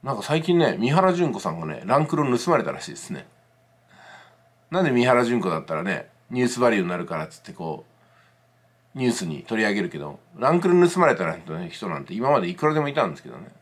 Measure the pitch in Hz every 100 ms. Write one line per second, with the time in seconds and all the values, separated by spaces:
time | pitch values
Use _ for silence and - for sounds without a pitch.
0 | 127 127 - 156 165 175 147 92 117 156
1 | 190 175 170 98 92 82 78 76 87 131
2 | 151 151 143 120 - 156 82 65 - -
3 | - 78 - _ _ _ _ _ _ _
4 | - - - _ _ _ _ 175 175 123
5 | 123 123 120 120 92 80 73 80 90 85
6 | - _ _ 127 123 120 123 107 87 87
7 | 85 82 80 - - 85 82 76 - _
8 | _ _ _ _ _ _ _ _ _ -
9 | 123 113 90 71 - 110 107 101 87 80
10 | 73 73 _ - 127 170 180 175 175 175
11 | 165 123 87 85 82 80 87 - 101 78
12 | 71 95 127 143 87 90 151 156 143 143
13 | 110 76 - 60 - _